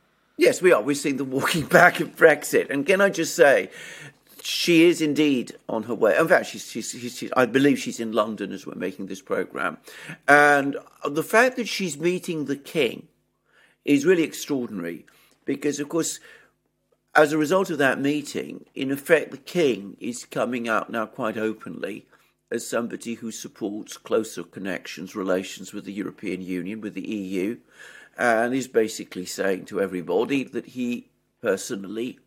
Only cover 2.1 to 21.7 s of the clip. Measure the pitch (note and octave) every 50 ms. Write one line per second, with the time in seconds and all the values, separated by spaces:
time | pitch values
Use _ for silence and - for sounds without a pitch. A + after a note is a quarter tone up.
2.1 | - - E3+ D#3+ D3 C#3+ - - D3 A2 - - C3+ C#3+ C#3 D#3+ G3 F#3+ G3+ G3
3.1 | G3 - E3 C#3 - - D#3+ C#3+ B2+ G2+ F#2 - - - - - - - - -
4.1 | - _ _ _ - - - - - - - F3 F3 E3 E3 F3 E3 D3+ D#3+ D3+
5.1 | C#3+ C3+ D#3 D3 C#3 A#2+ G#2+ - - - _ - A2 A2+ A2 A#2 A#2 F#2+ A2+ G#2
6.1 | E2+ - E3 D#3+ F#3 C3 A2 - - G#2 - - - A#2+ G#2 - - B2+ A#2+ B2
7.1 | - - A#2+ - - - B2+ B2 A#2 C3 C#3 C#3+ C3+ A#2 - B2+ - - A#2 A2
8.1 | A2 A#2 G#2+ A2+ A2 G2 G#2 G2 G2 F#2 - - - - F#2 F#2+ F#2+ - G2 F2+
9.1 | G2 F#2 - - - - F#2 - - C2+ D#2+ F2 D#2 - _ - - - - -
10.1 | E3 - _ - C#3+ D3 D3 D3 C#3+ C#3+ C#3 C#3 C#3+ - - - _ _ - C#3+
11.1 | C#3+ D#3 D3+ - - A3 B3 C4 B3+ B3+ A3+ F#3+ - - G3 F3 C#3+ C#3+ D#3+ F3
12.1 | F3+ F3 F3 - E3+ D#3 C#3+ B2 C#3 C#3 - - - E3 C3+ A2 - - - _
13.1 | _ _ _ _ _ _ _ _ _ _ _ _ _ _ _ - C#3+ C#3 C#3 F3
14.1 | F#3+ E3+ D#3 A#2+ - - - - D3 C3 B2 A2+ A2 F#2+ E2+ E2+ F2 - - _
15.1 | _ _ _ _ _ _ _ - C#3 C#3+ - D3 C3+ C3+ D3 D3 E3+ E3 D3+ -
16.1 | - - - - - - _ _ _ _ _ _ _ _ _ _ _ _ _ _
17.1 | _ C#3+ D#3 C#3+ D#3 D#3 D3+ C#3 F#3 F#3+ G3 F#3 E3+ C3 C#3+ C3 A2+ G2+ C3+ C#3+
18.1 | D3 D3+ C#3+ - - - - D2+ - - - _ _ C#3 C#3 C3+ C#3 C#3 - -
19.1 | E3+ D3 - - - - _ - - F3 E3 C3+ A2+ F#2+ G2 G2 - - - A2+
20.1 | A#2 - - - - C#3+ A2+ A2+ B2 B2 A#2 A#2 A2 G2+ - - G2 A#2 A2 G#2+
21.1 | - - B2 A2 G#2+ A2+ A2 A2 G#2+ - - G2+